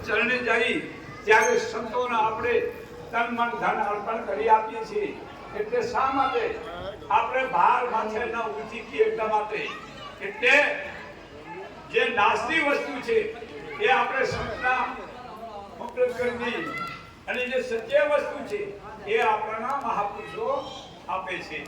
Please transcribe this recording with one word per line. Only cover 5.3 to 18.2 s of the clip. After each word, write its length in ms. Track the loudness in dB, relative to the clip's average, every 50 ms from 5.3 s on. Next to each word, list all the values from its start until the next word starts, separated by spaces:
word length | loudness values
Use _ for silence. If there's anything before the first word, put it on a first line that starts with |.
| -14 -14 -14 -8 -6 -4
એટલે 240 | -4 0 0 0 0 0
શા 180 | 0 2 2 2 2
માટે 300 | 2 2 2 2 0 0 -2 -2 -4 -8 -10 -10 -8 -8 -10 -10 -8 -2 2
આપણે 340 | 2 4 4 2 0 0 0 2 4
ભાર 260 | 4 6 6 6 4 2 0
માથે 340 | 0 0 -2 0 -2 -2 -2
ન 100 | -2 -2 -2
ઉચીકીએ 640 | -2 -4 -4 -6 -8 -8 -10 -10 -10 -2 4 4 4
એટલા 220 | 4 4 0 0 2 2
માટે. 280 | 2 0 0 -4 -4 -4 -4 -6 -8 -10 -14 -14 -12 -14 -14 -12 -8
એટલે 340 | -8 -8 -4 2 4 6 6 6 6 4 0 -4 -6 -10 -10 -12 -14 -14 -16 -16 -18 -18 -16 -16 -14 -12 -12 -12 -12 -12 -14 -16 -6 0
જે 200 | 2 2 4 4
નાસ્તિક 560 | 4 4 6 6 4 4 0 0 2 2 4
વસ્તુ 260 | 2 2 0 0 -4 -6 -4 0
છે 100 | 2 2 2 2 0 -4 -8 -12 -12 -12 -12 -12 -10 -4 0
એ 120 | 4 4
આપણે 360 | 6 4 4 2 2 0 0
સંતના 560 | 0 0 -2 -4 -4 -4 -2 0 2 2 2 0 -2 -4 -8 -10 -12 -14 -14 -14 -14 -14 -12 -12 -12 -12 -12 -12 -12 -12 -10
મફત 180 | -10 -4 0 2 2 2 2
કરી 200 | 0 -2 -2 -2 -2
દઈએ, 240 | -4 -4 -2 -4 -4 -4 -4 -6 -6 -6 -8 -12 -14 -16 -20 -14 -8
અને 140 | -6 -4 -2 -2 0
જે 120 | 0 -2 -2
સત્ય 440 | 0 -2 -4 -2 2 4 4 6 6
વસ્તુ 360 | 4 4